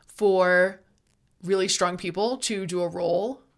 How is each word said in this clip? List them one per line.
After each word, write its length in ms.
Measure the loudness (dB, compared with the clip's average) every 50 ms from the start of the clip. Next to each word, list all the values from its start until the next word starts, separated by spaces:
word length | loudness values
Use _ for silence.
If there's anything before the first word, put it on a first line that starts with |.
| _ _
for 720 | -8 -2 2 2 4 4 4 4 4 4 4 2 0 -6 _ _ _ _ _ _ _ _ _ _ _ _ -4
really 240 | -2 0 0 0 0
strong 300 | 0 0 0 -2 -2 -4
people 400 | -8 -6 -4 -2 -2 -2 -2 -2
to 280 | -4 -4 -4 -4 -6
do 160 | -4 -4 -4
a 60 | -4 -4
roll 540 | -4 -4 -2 0 0 0 -2 -4 -6 -8 _ _ _